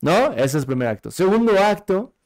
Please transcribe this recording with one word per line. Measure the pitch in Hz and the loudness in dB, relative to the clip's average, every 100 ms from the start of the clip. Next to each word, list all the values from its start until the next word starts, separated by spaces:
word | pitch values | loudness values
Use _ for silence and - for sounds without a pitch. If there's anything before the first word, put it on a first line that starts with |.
¿no? | 143 190 285 | 0 2 2
Ese | 117 | 0
es | 135 | -2
el | 147 131 | -2 -4
primer | 127 120 | -4 -2
acto. | 107 113 | -4 -10
Segundo | - 185 214 233 196 | -2 0 2 2 4
acto, | 208 208 - 190 247 _ | 2 0 -2 -4 -4 _